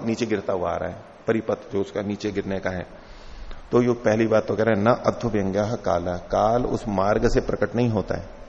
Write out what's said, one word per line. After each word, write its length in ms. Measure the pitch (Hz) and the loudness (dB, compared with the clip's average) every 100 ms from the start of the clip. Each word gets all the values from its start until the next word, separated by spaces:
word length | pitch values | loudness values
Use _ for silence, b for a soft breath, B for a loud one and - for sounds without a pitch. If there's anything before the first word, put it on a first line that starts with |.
नीचे 220 | 113 110 113 | -4 -2 0
गिरता 280 | 104 - | 0 0
हुआ 180 | 95 87 | -2 -2
आ 40 | 85 | -2
रहा 140 | 87 | -4
है, 60 | - - - - | -8 -16 -8 0
परिपथ 300 | 113 104 104 - | 0 0 -4 -2
जो 80 | 98 | -4
उसका 200 | 95 - | -2 -2
नीचे 300 | 101 101 107 | -4 -2 -2
गिरने 280 | 98 98 95 | -2 -2 -4
का 100 | 98 | -4
है। 180 | 92 - - B B B B B B - | -6 -8 -12 B B B B B B 0
तो 100 | 123 | 2
ये 120 | 123 | 4
पहली 340 | 117 110 107 113 | 2 2 4 4
बात 200 | 107 - | 4 2
तो 80 | 104 | 2
कह 80 | |
रहा 160 | 110 104 | 2 4
है, 60 | 107 | 4
"न 180 | 123 - | 4 2
अध्व 240 | 98 117 | 0 -2
व्यंग्यः 460 | 107 98 95 104 117 | 0 0 0 0 -2
कालः", 420 | 95 87 87 90 | 0 0 0 -4
काल 480 | - 95 104 120 127 | -2 2 4 2 0
उस 220 | 107 113 | -2 -2
मार्ग 400 | 98 98 110 117 | 0 2 4 4
से 140 | 123 | 2
प्रकट 340 | - - 107 110 | 0 -2 0 2
नहीं 140 | 120 | 2
होता 260 | 107 90 90 | 2 0 -4
है, 140 | 90 - | -6 -16